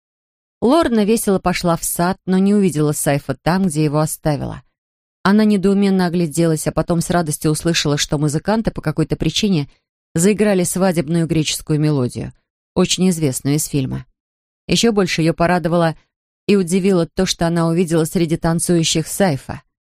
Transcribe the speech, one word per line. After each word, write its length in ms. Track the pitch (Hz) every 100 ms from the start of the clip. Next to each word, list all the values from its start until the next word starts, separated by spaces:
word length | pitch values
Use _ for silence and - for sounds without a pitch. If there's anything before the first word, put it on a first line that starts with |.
| _ _ _ _ _ -
Лорна 440 | 220 320 311 226
весело 340 | 202 226 - 190
пошла 380 | 180 175 175 165
в 80 |
сад, 340 | - - 175 190 -
но 120 | 185
не 160 | 196
увидела 380 | 208 190 143 151
Сайфа 420 | 151 156 143 -
там, 320 | 131 156 185 190
где 180 | 147
его 140 | 151 151
оставила. 640 | 156 - 156 143 123 110 _ _ _ _ _ _
Она 220 | 185 208
недоуменно 640 | 214 208 190 196 196 190 180
огляделась, 600 | 175 170 139 165 160 156
а 60 |
потом 280 | - 156 170
с 100 | -
радостью 400 | 175 156 151 156
услышала, 480 | 156 170 170 147 143
что 200 | - 147
музыканты 520 | 151 151 - 220 196
по 100 | -
какой-то 360 | 160 156 156 151
причине 520 | 156 - 208 170 139 _ _ _ _
заиграли 480 | 165 190 202 214 185
свадебную 600 | 175 180 190 165 143 170 165
греческую 520 | 160 143 - - 151
мелодию, 540 | 151 143 123 113 127 - _ _ _
очень 360 | - 185 - 185
известную 460 | 165 151 123 135 151
из 100 | -
фильма. 400 | 143 131 131 - _ _ _ _ _ -
Ещё 260 | 175 233
больше 300 | 208 180 -
её 120 | 160
порадовало 600 | 160 170 180 160 175 165 156 _ _ _ _ -
и 100 | 202
удивило 500 | 170 190 190 185 165
то, 200 | - 185
что 200 | - 170
она 220 | 170 165
увидела 360 | 165 165 165
среди 320 | 160 190 165 165
танцующих 680 | 165 165 - 170 160 160 156
Сайфа. 560 | - 196 135 - - _ _ _